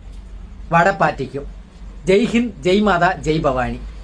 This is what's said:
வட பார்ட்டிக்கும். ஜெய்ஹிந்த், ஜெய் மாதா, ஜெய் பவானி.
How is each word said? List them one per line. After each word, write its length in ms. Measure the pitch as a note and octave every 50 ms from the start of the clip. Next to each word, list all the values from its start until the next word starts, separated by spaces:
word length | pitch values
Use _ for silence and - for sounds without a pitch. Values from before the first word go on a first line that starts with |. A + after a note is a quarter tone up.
| - - - - - - - - - - - - - -
வட 220 | E3 E3+ F3 G3
பார்ட்டிக்கும். 540 | F#3+ - E3+ D3+ - - C3 - - C#3 C#3 - - - - - - - - - - - -
ஜெய்ஹிந்த், 480 | E3 F#3+ G#3 A#3+ - A3 A#3 B3 A3+ G3 C#3+
ஜெய் 200 | C3+ F3 F#3+ G#3
மாதா, 320 | G#3 G3+ F3+ E3 F3 F#3 F#3
ஜெய் 280 | D3 B2+ D#3 D#3 D#3+
பவானி. 380 | D#3 C#3+ B2+ B2+ A#2+ A#2 A#2 A#2+ - - - -